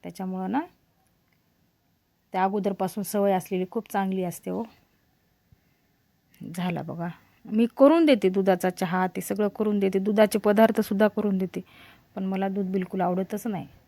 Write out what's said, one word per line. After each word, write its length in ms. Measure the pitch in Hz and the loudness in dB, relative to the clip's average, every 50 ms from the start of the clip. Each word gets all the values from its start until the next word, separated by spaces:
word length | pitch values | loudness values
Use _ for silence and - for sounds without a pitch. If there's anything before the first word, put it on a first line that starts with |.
त्याच्यामुळं 480 | - 180 170 - 190 185 185 185 185 185 | -14 -14 -12 -10 -8 -8 -6 -6 -6 -2
ना 100 | 208 277 339 359 _ _ _ _ _ _ _ _ _ _ _ _ _ _ _ _ _ _ _ _ _ _ _ _ _ _ _ _ _ _ _ _ | -4 -4 -4 -6 _ _ _ _ _ _ _ _ _ _ _ _ _ _ _ _ _ _ _ _ _ _ _ _ _ _ _ _ _ _ _ _
त्या 120 | - 185 185 | -2 0 0
अगोदरपासून 600 | 196 196 208 185 202 190 - 190 185 - 220 196 | 0 0 0 -2 -2 -2 -2 -4 -4 -4 -6 -8
सवय 280 | - - 208 202 202 | -4 -2 0 2 2
असलेली 320 | 190 185 180 - 196 185 185 185 | 2 0 -2 -2 -4 -4 -4 -4
खूप 200 | - 233 - - | -6 -10 -8 -4
चांगली 320 | - 202 196 190 190 190 180 | -4 -4 -2 -2 -2 -2 -4
असते 260 | 175 165 - _ 185 | -4 -6 -8 _ -8
हो. 120 | 180 190 226 226 - _ _ _ _ _ _ _ _ _ _ _ _ _ _ _ _ _ _ _ _ _ _ _ _ _ _ _ _ _ _ _ _ _ - - 165 | -6 -6 -8 -10 -14 _ _ _ _ _ _ _ _ _ _ _ _ _ _ _ _ _ _ _ _ _ _ _ _ _ _ _ _ _ _ _ _ _ -16 -12 -8
झाला 280 | 180 175 180 170 151 | -6 -4 -4 -4 -6
बघा, 260 | 151 160 - 170 170 175 165 - _ _ _ _ _ | -6 -8 -8 -8 -8 -10 -10 -14 _ _ _ _ _
मी 220 | - 208 214 233 233 _ | -4 0 0 0 0 _
करून 300 | - 269 285 320 339 330 | 6 6 8 8 6 6
देते 220 | 302 269 208 - 190 | 4 4 4 4 0
दुधाचा 420 | 185 196 190 190 185 175 - 185 | 2 2 2 2 2 2 0 -4
चहा, 360 | 180 - 190 165 180 185 185 | -2 -2 -4 -2 0 0 -2
ते 140 | 180 - 190 | -2 -2 -6
सगळं 280 | 180 - 202 196 208 202 | -6 -6 -2 -2 -2 -2
करून 300 | - - 214 214 208 202 | -2 -2 -2 0 0 2
देते, 200 | 196 190 190 196 | 0 2 0 0
दुधाचे 400 | 190 214 208 208 214 208 - 214 | 0 2 4 4 4 4 4 0
पदार्थसुद्धा 720 | - 208 208 208 226 220 220 - 214 - 214 196 214 208 | 2 2 6 6 6 4 4 0 -2 0 2 2 2 2
करून 300 | - - 208 208 196 185 | 2 0 -2 0 0 0
देते, 220 | 190 180 - 185 185 _ - - - - - _ _ _ _ | -2 -4 -6 -10 -12 _ -20 -20 -20 -20 -20 _ _ _ _
पण 100 | 202 190 | -8 -6
मला 240 | 190 190 190 190 196 | -4 -4 -2 -2 -2
दूध 220 | 190 202 196 185 | -2 -4 -4 -2
बिलकुल 300 | 190 190 185 185 - 190 | -2 -4 -4 -2 -2 -2
आवडतच 460 | 180 180 180 185 190 - - 202 - | 0 0 0 -2 -4 -4 -6 -6 -6
नाही. 200 | 233 202 175 175 - - - _ | -6 -6 -6 -10 -12 -20 -20 _